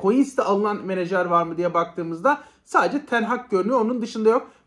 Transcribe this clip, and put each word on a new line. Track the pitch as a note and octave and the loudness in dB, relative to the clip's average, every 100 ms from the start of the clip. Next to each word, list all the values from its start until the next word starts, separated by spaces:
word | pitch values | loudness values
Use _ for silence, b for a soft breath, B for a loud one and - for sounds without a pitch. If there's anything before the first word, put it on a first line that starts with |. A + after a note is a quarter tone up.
coins'te | F#3+ B3+ C4+ - | 0 2 2 0
alınan | G3 G3+ G#3 G#3 F#3 | 0 0 0 -4 -6
menajer | F#3 E3+ F#3+ F3 | -4 -2 -2 2
var | E3+ | 2
mı | E3 E3 | 0 -2
diye | F3 | -2
baktığımızda | E3+ E3+ - E3 E3 A#3+ C#4+ B B | 0 -2 -6 -8 0 0 0 B B
sadece | - E4+ - C#4+ - | 0 0 2 -2 -2
Ten | A#3+ | -2
Hag | G#3+ B3 - | -2 -4 -2
görünüyor. | F#3+ G3 C4 | -2 2 2
Onun | A3 B3 | 0 -2
dışında | A3+ A3 A3 | -6 2 4
yok. | A#3+ B B | 2 B B